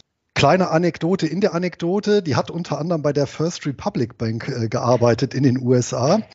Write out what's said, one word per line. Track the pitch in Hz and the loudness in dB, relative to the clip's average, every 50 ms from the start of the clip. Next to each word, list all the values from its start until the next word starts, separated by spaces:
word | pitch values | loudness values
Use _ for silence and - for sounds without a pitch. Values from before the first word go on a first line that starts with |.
| _ _ _ _ _ _ _ | _ _ _ _ _ _ _
Kleine | - 147 139 170 185 180 151 | 2 4 4 4 4 2 2
Anekdote | 156 160 175 170 - - 165 170 190 - - 151 | 2 2 2 0 0 -2 -2 -2 0 0 -2 -4
in | 165 190 | -2 0
der | 214 185 165 | -2 0 0
Anekdote, | 170 180 180 - - 175 170 190 208 202 208 208 208 | -2 -4 -4 -6 -4 -4 -4 -2 -2 0 0 0 0
die | 180 156 - | 0 0 -2
hat | 160 165 - | -2 -2 -2
unter | - 170 175 - 151 143 | -6 -8 -6 -6 -6 -4
anderem | 147 180 175 156 143 | -2 -2 -2 -2 0
bei | 147 139 | 0 0
der | 147 139 | 0 0
First | - - - 156 175 - - - | -2 -2 -4 -4 -4 -4 -6 -8
Republic | 156 131 - - 208 - 151 120 113 - - | -8 -8 -6 -6 -6 -2 -2 -4 -4 -4 -6
Bank, | 117 113 113 117 - - | -6 -4 -4 -4 -6 -6
äh, | 131 123 113 110 | -6 -4 -4 -4
gearbeitet | 127 127 131 120 127 120 120 120 113 113 139 - - | -4 -2 2 2 4 4 4 4 4 2 0 -2 0
in | 135 147 | 2 2
den | 135 123 131 | 4 2 2
U | 127 120 127 | 2 2 2
S | 123 123 - 131 | 2 2 0 -2
A. | 127 120 147 190 220 - - - | -2 2 2 2 2 0 -4 -14